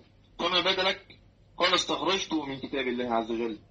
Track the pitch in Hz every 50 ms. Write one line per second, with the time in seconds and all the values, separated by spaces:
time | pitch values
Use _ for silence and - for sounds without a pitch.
0 | - - - - - - - - 170 175 180 175 170 190 190 185 185 190 190 -
1 | - - - - - - - _ - - - - 170 185 185 170 - - 156 135
2 | 143 165 190 190 - - 160 156 143 139 135 127 - 123 - 135 127 127 120 120
3 | 123 123 117 113 110 110 117 113 120 113 104 101 - -